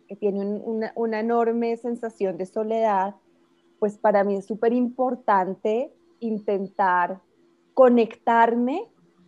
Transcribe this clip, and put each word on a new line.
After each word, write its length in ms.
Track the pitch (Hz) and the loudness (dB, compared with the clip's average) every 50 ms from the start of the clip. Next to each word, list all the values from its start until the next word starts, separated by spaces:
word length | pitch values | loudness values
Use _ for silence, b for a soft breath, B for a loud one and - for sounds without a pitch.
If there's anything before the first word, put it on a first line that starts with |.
| _ | _
que 100 | _ 202 | _ -12
tiene 240 | 208 - 208 190 196 | -4 -4 -2 -2 -2
un, 220 | 196 202 208 208 - | -4 -4 -6 -6 -6
una, 280 | - 226 220 220 214 - | -6 -6 -6 -6 -6 -6
una 260 | - 233 226 220 214 | -6 -4 -4 -4 -4
enorme 560 | 220 233 233 233 233 226 233 233 233 233 233 | -2 0 0 2 2 2 0 0 -2 -2 -4
sensación 600 | 233 - 247 240 233 - 226 220 - 202 190 180 | -4 -6 -8 -8 -6 -8 -10 -6 -4 -4 -4 -4
de 100 | 165 190 | -6 -8
soledad, 680 | 185 - 226 220 214 220 226 226 220 208 190 185 196 202 - _ _ _ _ _ _ _ _ _ _ _ _ | -8 -6 -6 -4 -2 -2 0 0 2 2 0 0 -2 -6 -10 _ _ _ _ _ _ _ _ _ _ _ _
pues 200 | - 208 202 - | -4 -4 -4 0
para 260 | - 220 208 202 196 | 0 2 4 4 2
mí 120 | 202 202 | 2 0
es 100 | 196 190 | -4 -4
súper 260 | - 226 202 - 233 233 | -8 -6 -2 0 0 2
importante 1200 | 247 247 240 247 - 254 254 254 254 - - 208 196 185 180 190 185 - 220 214 226 269 320 - _ _ _ _ _ | 2 0 -2 -2 -2 -2 -2 -2 -4 0 0 2 2 2 0 -4 -4 -4 -2 -2 -2 -4 -6 -10 _ _ _ _ _
intentar 1000 | - 226 220 214 208 - 208 196 196 190 - - 202 185 180 180 175 175 190 190 - _ _ _ _ _ _ _ _ _ _ | -6 -6 -6 -4 -4 -4 -4 -4 -4 -6 -4 0 0 2 2 2 0 0 -4 -10 -14 _ _ _ _ _ _ _ _ _ _
conectarme, 1120 | - 262 247 240 240 226 214 - - _ - 233 233 226 233 233 240 240 247 269 359 466 - _ _ _ _ _ _ _ | 6 6 6 6 4 2 0 -4 -6 _ 2 4 4 4 4 2 0 -2 -2 -2 -4 -6 -10 _ _ _ _ _ _ _